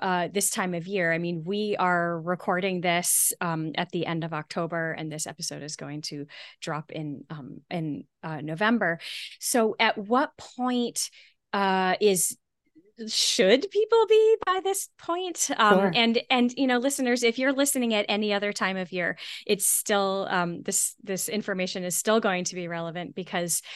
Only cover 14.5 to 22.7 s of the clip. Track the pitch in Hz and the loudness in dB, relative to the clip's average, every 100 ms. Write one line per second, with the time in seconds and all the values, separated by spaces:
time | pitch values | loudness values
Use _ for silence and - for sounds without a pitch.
14.5 | 370 370 392 - _ - 349 370 - - | 0 0 -4 -6 _ -4 -4 -4 -4 -2
15.5 | 277 214 190 196 175 233 226 - 254 240 | 4 6 6 6 4 4 2 2 2 2
16.5 | 247 269 247 254 277 254 247 233 233 262 | 2 2 2 2 0 0 2 2 2 0
17.5 | 269 285 269 240 214 208 208 214 202 202 | 2 2 2 0 0 0 0 0 0 -2
18.5 | 202 196 190 180 185 175 190 - - - | -2 -2 -2 -4 -4 -4 -4 -10 -10 -2
19.5 | 202 - - - 202 196 196 190 180 175 | 0 2 0 2 2 2 0 -2 0 -2
20.5 | 170 - 190 - - 202 185 - 208 208 | -4 -4 -2 -2 -4 -8 -6 -4 -4 -4
21.5 | 190 185 190 180 175 - 220 220 180 180 | -4 -4 -4 -4 -2 2 2 2 0 -2
22.5 | 180 170 | -6 -6